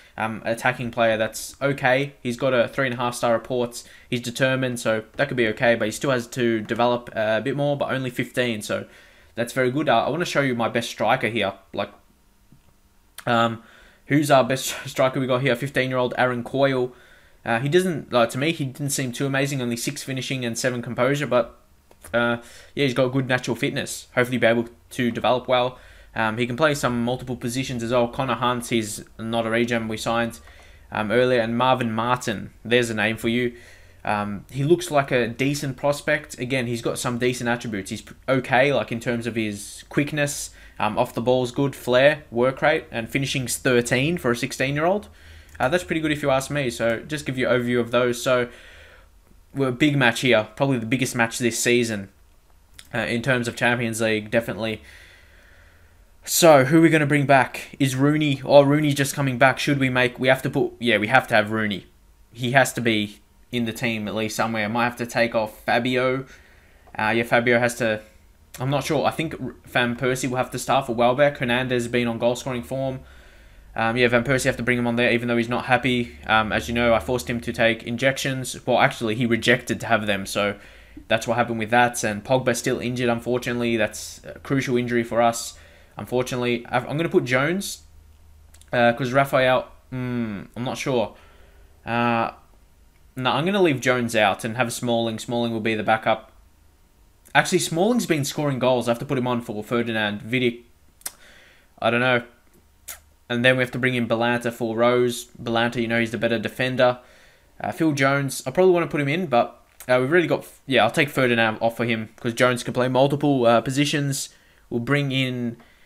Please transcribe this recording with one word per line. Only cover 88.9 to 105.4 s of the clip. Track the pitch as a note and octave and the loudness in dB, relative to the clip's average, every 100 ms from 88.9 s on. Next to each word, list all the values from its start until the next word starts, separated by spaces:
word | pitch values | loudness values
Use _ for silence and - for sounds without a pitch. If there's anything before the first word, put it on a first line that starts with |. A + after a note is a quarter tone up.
'cause | A#2 B2+ | 2 0
Raphael, | C3+ C#3 C#3 B2+ B2+ - - - | 0 2 2 4 2 0 -14 -12
hmm, | B2+ B2 A#2+ A2+ G2 - - | -8 -6 -4 -4 -6 -10 -8
I'm | B2+ | -6
not | A#2+ | -6
sure. | D3 B2 G#2 - - - - - - - - | -2 0 -2 -6 -20 -20 -20 -20 -20 -16 -6
Uh, | A#2 A#2+ A#2 G2+ - - - _ _ _ _ - - | 0 0 0 -2 -6 -20 -20 _ _ _ _ -18 -4
no, | B2+ | -2
I'm | A#2+ E3+ | 0 2
gonna | G3+ | 2
leave | F3 B2+ | 2 2
Jones | B2+ B2+ A#2 A2+ | 2 2 2 4
out | G2+ G2 | 4 2
and | A#2 A#2 | -4 -2
have | A#2 | -4
Smalling. | - B2 A#2 A#2 A2 | -2 -2 0 -2 -4
Smalling | - B2 A#2 | -6 -4 -2
will | A2+ | -2
be | A2 G#2+ | -2 -2
the | |
backup. | G#2+ A2 A#2 A2 - - - _ _ _ _ _ _ _ - C#3+ | 0 0 2 -2 -4 -20 -20 _ _ _ _ _ _ _ -2 0
Actually, | D#3 F3 | 2 2
Smalling's | - E3 G#3 A#3+ E3+ | 0 0 2 2 0
been | D#3 C#3 | 0 -2
scoring | - D3 B2+ | -2 -2 0
goals. | B2 B2+ A#2 | 2 2 2
I | |
have | A#2 | -2
to | C#3 | -2
put | C3 | -2
him | B2 | -2
on | A#2+ | -2
for | A#2+ G#2 | -4 -8
Ferdinand. | G#2 A#2+ A#2 A2 G#2 G#2 | -4 -2 -2 -2 -2 -4
Vidic, | A2 C3 B2 A#2+ - _ _ _ - - - - - _ _ - | -4 0 0 -2 -14 _ _ _ -16 -16 -20 -20 -20 _ _ -4
I | A2+ | -2
don't | A#2+ | 2
know. | B2+ B2 - _ _ _ _ _ - - _ _ - | 2 0 -2 _ _ _ _ _ -18 -18 _ _ -6
And | A#2+ B2+ | 2 4
then | B2+ | 4
we | |
have | B2 | 0
to | B2+ | 0
bring | C3 | 0
in | B2 A#2 | 0 0
Belanta | A2+ A#2 A#2+ A#2+ | 0 2 0 -2
for | - A2+ A2+ | -4 -4 2
Rose. | A#2+ B2 B2 A#2+ - | 4 4 2 -2 -10
Belanta, | - | -10